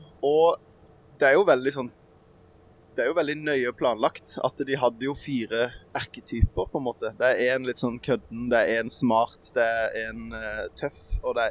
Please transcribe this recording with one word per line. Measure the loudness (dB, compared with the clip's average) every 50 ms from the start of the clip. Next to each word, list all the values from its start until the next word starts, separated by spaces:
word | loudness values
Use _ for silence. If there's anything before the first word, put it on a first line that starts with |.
| -16 -20 -10 -2 0
og | 2 4 6 6 4 4 0 _ _ -20 _ -20 -20 -20 _ _ _ -2 2
det | 4 6
er | 6
jo | 6 6
veldig | 6 4 4 2 -2 -4
sånn, | -4 -8 -10 -12 _ _ _ _ _ _ _ _ _ _ _ _ _ _ -20 -20 _ _ _ -4
det | -2 -2
er | 0
jo | 0
veldig | 0 -2 -2 -4 -6 -4
nøye | -2 0 0 0 -2 -2
planlagt | 0 0 0 2 2 0 -2 -2 -4 -16 -14 -6 -2 -2
at | -2 -2
de | -2 -4 -2 0
hadde | 2 2 0 0 0
jo | -6 -6 -6
fire | -6 -6 -4 -4 -4 -4 -2 0 -2 -2 -2 -4 -14 -20 -10 -8
erketyper, | -8 -8 -8 -12 -18 -12 -8 0 0 0 0 0 -4 -4 -4
på | -4
en | -4 -4
måte. | -4 -6 -4 -8 -8 -4
Det | 0 2 2 2 2
er | 2 0 0
en | 0 -2
litt | -4 -4
sånn | -2 -4 -4 -4 -6
kødden, | -2 -2 -2 -2 -2 -12 -10 -8 0 2
det | 4 4 4 4
er | 2 0
en | -2 -2
smart, | -2 0 2 4 4 4 2 0 -4 -18 -20 -6 -2
det | 0 0
er | 2 2 0 -2 -2 -2 -4 -6 -6
en, | -8 -10 -12 -12 -12
eh, | -10 -10 -8 -8 -8 -8 -10 -8
tøff, | -8 -8 -8 -8 -12 -8 -6 -6 -4 -4
og | -2 -2
det | 0 -2 -2